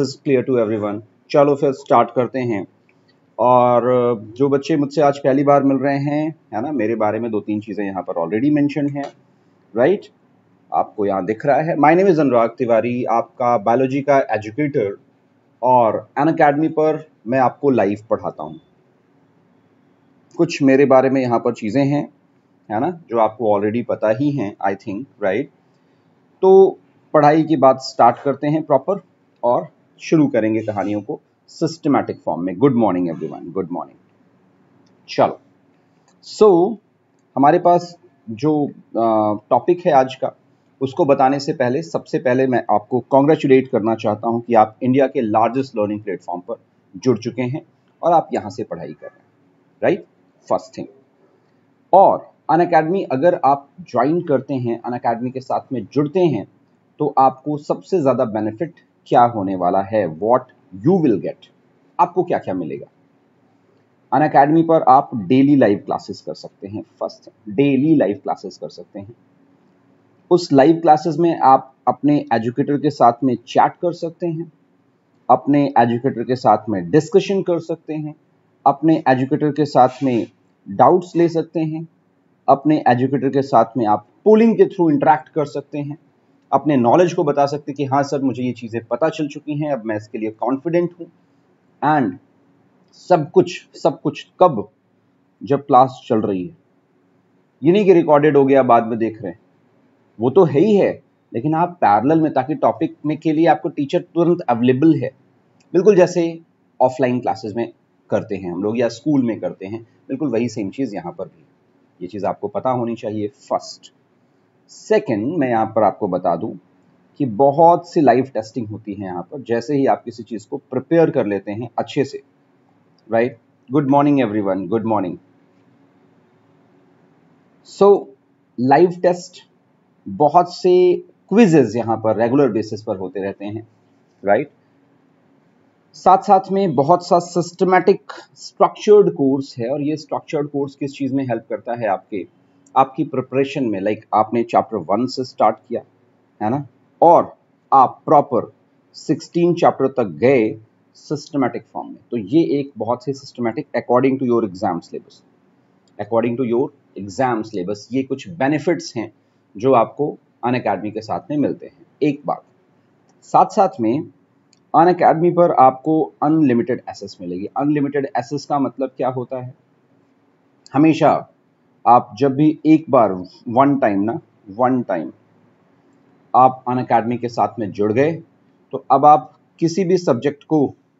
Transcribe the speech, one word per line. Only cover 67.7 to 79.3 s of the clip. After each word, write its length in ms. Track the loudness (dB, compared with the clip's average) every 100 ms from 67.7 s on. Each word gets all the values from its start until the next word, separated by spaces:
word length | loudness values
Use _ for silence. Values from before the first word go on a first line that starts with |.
| 2 4 4
live 240 | 2 -2
classes 360 | -6 -8 -10 -12
कर 100 | -14
सकते 320 | -14 -20 -18
हैं। 160 | -18 -20 _ _ _ _ _ _ _ _ _ _ _
उस 220 | -2 2
live 280 | 4 4 4
classes 360 | 2 2 0 -2
में 200 | -2 2
आप 360 | 4 2 0 _ -4
अपने 360 | -2 0 0 0
educator 460 | -4 -2 -4 -4 -2
के 120 | -2
साथ 220 | 2 2 2
में 120 | -2 -4 -2
chat 260 | 0 0
कर 200 | 0 -6
सकते 340 | -6 -10 -8 -8
हैं, 260 | -8 -10 _ _ _ _ _ _ _ 0
अपने 440 | 0 2 2 2 2
educator 440 | 0 0 -2 -4
के 140 | -4 0
साथ 220 | 2 0 0
में 220 | -6 0
discussion 520 | 0 2 0 0 -2
कर 160 | -2 -4
सकते 360 | -6 -10 -10
हैं, 200 | -10 -10 -16 _ _ _ _ -2
अपने 380 | 0 2 2 2
educator 420 | 0 0